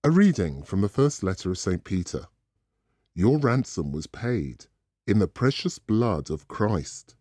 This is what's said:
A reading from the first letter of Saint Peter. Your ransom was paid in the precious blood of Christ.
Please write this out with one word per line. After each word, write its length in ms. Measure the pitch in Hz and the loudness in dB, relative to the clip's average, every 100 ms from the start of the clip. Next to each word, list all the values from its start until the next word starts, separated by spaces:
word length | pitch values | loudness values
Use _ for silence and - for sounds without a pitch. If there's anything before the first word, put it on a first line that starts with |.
A 80 | 147 | 4
reading 540 | 170 202 139 85 69 | 6 6 4 -2 -4
from 160 | 71 95 | -4 0
the 80 | 101 | 0
first 360 | - 143 - | 2 0 2
letter 280 | 95 95 92 | -4 -2 -4
of 60 | 92 | -4
Saint 260 | - 90 | -2 -4
Peter. 440 | - 95 87 - - _ _ _ _ _ _ _ _ | -2 -4 -4 -8 -10 _ _ _ _ _ _ _ _
Your 240 | - 98 151 | 0 2 4
ransom 540 | 139 123 - - 73 | 2 0 0 -4 -4
was 160 | 71 80 | -6 -8
paid 600 | - 117 120 69 60 - _ _ _ - | -8 -4 -4 -4 -10 -20 _ _ _ 0
in 140 | 104 | 2
the 80 | 92 | 2
precious 500 | - 123 - 185 - | 2 0 0 -6 -8
blood 540 | - 110 117 85 69 | -2 0 2 -2 -4
of 160 | 78 _ | -8 _
Christ. 680 | - 107 101 - - - _ | -2 0 0 -4 -14 -20 _